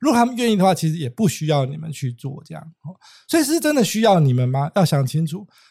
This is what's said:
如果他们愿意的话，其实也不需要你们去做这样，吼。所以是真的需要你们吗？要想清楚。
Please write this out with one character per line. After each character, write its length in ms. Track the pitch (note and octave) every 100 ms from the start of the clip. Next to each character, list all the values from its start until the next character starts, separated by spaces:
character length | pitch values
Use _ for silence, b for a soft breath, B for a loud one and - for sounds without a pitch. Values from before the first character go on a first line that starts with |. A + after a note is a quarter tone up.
如 100 | C#4+
果 60 | A#3+
他 80 |
们 120 | A#3+ B3
愿 160 | A#3+
意 40 | G#3
的 60 |
话， 120 | F#3+
其 140 | F3+ D#3+
实 80 | D#3+
也 120 | C3
不 180 | - C#3
需 200 | - D3+
要 180 | D3
你 120 | C3 D3+
们 140 | D#3+
去 220 | C#3 C3
做 300 | A#2+ C#3 C3+
这 100 | -
样， 180 | D#3 D#3+ _
吼。 140 | D3 F#3 b b b
所 100 | E4
以 40 |
是 160 | C#4 E4
真 160 | D#4
的 80 | D4
需 200 | A3+ G#3+
要 180 | A3 F#3
你 120 | C#3+
们 160 | B2 B2
吗？ 220 | C3+ C#3+
要 100 | -
想 220 | E3 D3 C3
清 200 | D#3 D#3+
楚。 200 | F3 G#3 b b